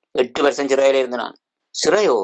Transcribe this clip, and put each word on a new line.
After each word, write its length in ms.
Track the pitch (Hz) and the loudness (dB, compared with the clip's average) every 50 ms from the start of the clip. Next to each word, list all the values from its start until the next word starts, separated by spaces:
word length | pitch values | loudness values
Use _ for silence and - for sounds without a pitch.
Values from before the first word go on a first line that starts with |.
| _ _ | _ _
எட்டு 300 | - - 131 123 - - | -4 -4 -4 -2 -2 0
வருஷம் 260 | 143 139 123 143 143 135 | 0 0 0 0 -2 -2
சிறையில 260 | 135 135 135 135 135 | 0 2 2 2 2
இருந்த 240 | 135 127 123 123 120 | 2 0 -2 -6 -8
நான்." 200 | 110 - - _ _ _ _ _ _ _ - | -8 -10 -12 _ _ _ _ _ _ _ -10
"சிறையோ? 420 | - - 226 - 214 208 165 123 107 | -4 -2 0 0 2 2 2 0 0